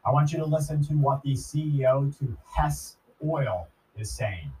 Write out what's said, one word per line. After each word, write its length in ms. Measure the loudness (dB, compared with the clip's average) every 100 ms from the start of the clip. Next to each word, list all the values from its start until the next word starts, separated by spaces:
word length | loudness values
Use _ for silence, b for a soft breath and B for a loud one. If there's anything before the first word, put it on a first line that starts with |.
| 4
I 60 |
want 180 | 4 4
you 80 | 0
to 60 |
listen 360 | 0 0 0 0
to 80 | 2
what 280 | 2 4 2
the 120 | 0
C 460 | -2 -2 -2 0 2
E 60 | 4
O 220 | 4 0
to 280 | -2 -6 -6 -6
Hess 520 | -2 0 -2 -8 -18 _ _ -4
Oil 400 | 0 0 -2 -8 _ _ -12
is 140 | -10
saying. 400 | -4 -4 -4 -10 -14